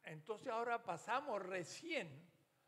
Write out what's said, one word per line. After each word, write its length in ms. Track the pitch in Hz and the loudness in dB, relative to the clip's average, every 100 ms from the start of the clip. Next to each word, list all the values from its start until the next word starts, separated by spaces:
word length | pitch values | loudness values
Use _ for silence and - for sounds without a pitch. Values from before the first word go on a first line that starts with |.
Entonces 440 | - 156 151 208 214 | -8 -10 -6 -4 0
ahora 340 | 226 233 233 | 2 4 2
pasamos 580 | 233 165 - 247 285 208 | 2 -2 2 2 2 0
recién 840 | 185 190 165 - 330 302 175 135 - - _ _ | 2 0 0 -6 0 0 0 -8 -16 -20 _ _